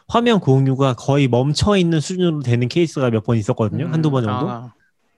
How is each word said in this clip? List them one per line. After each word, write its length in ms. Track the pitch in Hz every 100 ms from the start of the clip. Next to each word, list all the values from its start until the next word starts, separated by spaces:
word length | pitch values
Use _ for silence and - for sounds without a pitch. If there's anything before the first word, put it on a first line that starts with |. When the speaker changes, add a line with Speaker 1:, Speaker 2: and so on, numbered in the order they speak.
| -
Speaker 1:
화면 320 | 233 240 220
공유가 540 | 156 135 135 131 139
거의 340 | 120 - 139 139
멈춰 480 | 120 139 151 - 202
있는 220 | 170 160
수준으로 420 | 147 185 180 151
되는 260 | 123 120 123
케이스가 400 | 165 165 - 127
몇 140 | 113
번 140 | - 113
있었거든요. 480 | 101 123 110 104 165
Speaker 2:
음, 60 |
Speaker 1:
한두 160 | 160 156
번 140 | 135
정도? 240 | 110 123 127
Speaker 2:
아. 260 | 120 120 - _ _ _